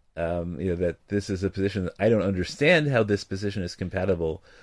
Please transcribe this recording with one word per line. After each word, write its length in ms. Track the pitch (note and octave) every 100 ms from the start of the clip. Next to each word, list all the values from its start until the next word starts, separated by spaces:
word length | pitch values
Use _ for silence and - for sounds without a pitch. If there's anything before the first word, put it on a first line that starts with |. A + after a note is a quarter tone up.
| _ -
um, 420 | E2+ F2 F2 D#2
you 80 | F#2
know, 80 | F2
that 320 | F2 E2 _
this 220 | G2+ G2
is 120 | F#2
a 60 | F#2+
position 360 | F#2+ G2 G2+ F2
that 80 | -
I 120 | A2
don't 100 | A2+
understand 680 | F#2 F#2 F2 - D3 F3 D3
how 160 | B2+
this 200 | G#2+ G2+
position 380 | - F#2+ G#2 G2+
is 120 | F2
compatible 680 | - F2+ F#2 F#2+ F2 E2 D#2 - -